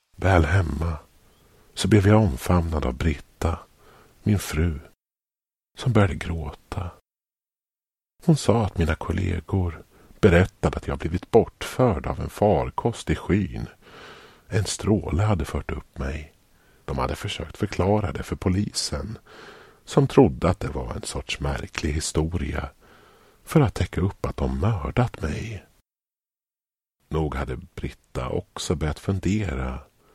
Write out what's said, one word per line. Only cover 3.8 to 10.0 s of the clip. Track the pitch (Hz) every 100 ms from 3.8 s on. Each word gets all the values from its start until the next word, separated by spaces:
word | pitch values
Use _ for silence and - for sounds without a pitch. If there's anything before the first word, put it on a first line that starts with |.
| - - _ _
min | - 101
fru, | - 76 85 73 - _ _ _ _ _ _ _ _ -
som | -
började | 107 101 78
gråta. | - 85 73 - _ - 90 - _ _ _ _ _ _ _ _ _ _ _ _ -
Hon | 151
sa | - 110 101
att | -
mina | 80 80
kollegor | - 90 92 85 - 98 87 80 - _